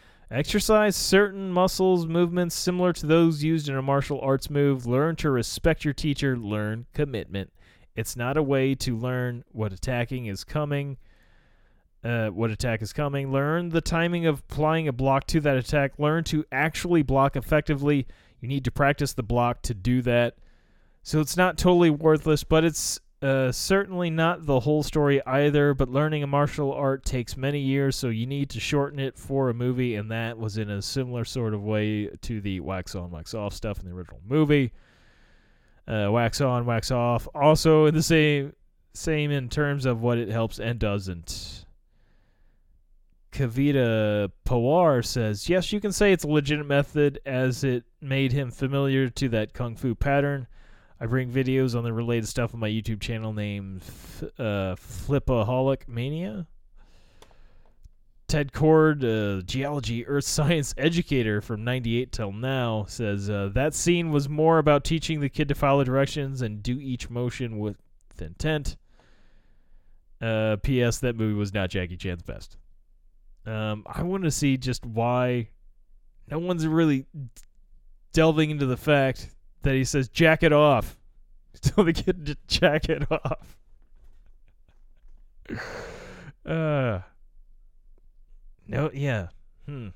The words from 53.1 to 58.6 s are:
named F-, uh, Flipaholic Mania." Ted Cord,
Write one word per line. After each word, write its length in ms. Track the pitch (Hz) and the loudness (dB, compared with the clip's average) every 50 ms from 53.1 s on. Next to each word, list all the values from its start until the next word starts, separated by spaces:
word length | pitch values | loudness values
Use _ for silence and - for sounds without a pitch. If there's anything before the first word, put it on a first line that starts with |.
| 117 110 110 110 | -6 -6 -6 -6
named 500 | 107 107 104 104 101 101 98 98 95 92 | -4 -4 -4 -4 -6 -6 -8 -10 -12 -14
F-, 420 | - - - - - - - - - - - - | -14 -16 -18 -18 -18 -18 -14 -12 -12 -12 -8 -6
uh, 360 | 123 107 101 101 95 95 90 | -4 -2 0 0 -2 -2 -4
Flipaholic 1120 | - - - - - - - 143 139 - - 127 117 107 117 127 127 131 139 135 131 - | -8 -10 -14 -12 -8 -2 -2 -2 0 2 2 2 2 2 0 0 0 0 0 0 -2 -6
Mania." 600 | 127 117 117 123 139 151 165 180 202 214 196 165 - - - - - - - - - - - - - - - - - - - - - - - - - _ - - - - _ _ _ _ - _ | -8 -8 -6 -6 -6 -6 -6 -8 -8 -8 -10 -10 -12 -16 -20 -20 -20 -20 -20 -20 -20 -20 -20 -20 -20 -20 -20 -20 -20 -20 -20 -20 -20 -20 -20 -20 -20 _ -20 -20 -20 -20 _ _ _ _ -14 _
Ted 240 | - - 147 147 139 | -2 0 0 0 -2
Cord, 540 | - - | 0 2